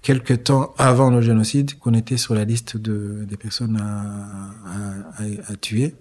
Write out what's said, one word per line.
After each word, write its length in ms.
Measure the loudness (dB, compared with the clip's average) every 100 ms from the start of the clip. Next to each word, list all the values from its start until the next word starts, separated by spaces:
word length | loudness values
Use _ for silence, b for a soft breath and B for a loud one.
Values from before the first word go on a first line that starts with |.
quelque 320 | 2 0 2
temps 380 | 0 4 2 2 2
avant 320 | 4 6 6
le 100 | 6
génocide 560 | 6 4 4 0 -2 -2
qu'on 160 | 2
était 220 | 2 2 -4
sur 180 | 0
la 100 | 0
liste 320 | 0 -2 -4 -8
de, 480 | -4 -4 -6 -8 -10
des 80 | -10
personnes 400 | -10 -6 -2 -2
à, 760 | -2 -6 -8 -10 -12 -14 -14 -16 -12
à, 560 | -10 -8 -10 -14 -10
à, 300 | -8 -8 -10
à 40 | -10
tuer. 380 | -4 0 0 -4